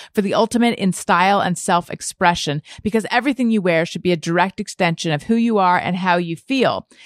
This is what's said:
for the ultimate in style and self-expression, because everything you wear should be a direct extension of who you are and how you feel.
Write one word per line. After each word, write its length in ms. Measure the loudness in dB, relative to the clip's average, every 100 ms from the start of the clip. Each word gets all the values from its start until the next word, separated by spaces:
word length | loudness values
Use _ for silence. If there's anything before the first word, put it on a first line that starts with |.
| -4
for 80 | -2
the 140 | 0 0
ultimate 420 | 0 2 0 2
in 160 | -2
style 480 | -2 0 2 4 2
and 160 | 0 -2
self-expression, 1040 | 0 0 -2 -10 -10 0 0 2 -2 -6 -8 -8
because 240 | -2 -2 0
everything 400 | 0 0 0 0
you 100 | 2
wear 240 | 2 0
should 200 | 0 -2
be 80 | -2
a 40 | -2
direct 440 | 0 0 0 -2
extension 520 | -10 -2 -2 0 -2
of 120 | -4
who 140 | 0 0
you 200 | 2 2
are 220 | 2 2
and 160 | 0 -2
how 220 | 0 0
you 180 | 0 -8
feel. 520 | -4 0 2 0 -8 -20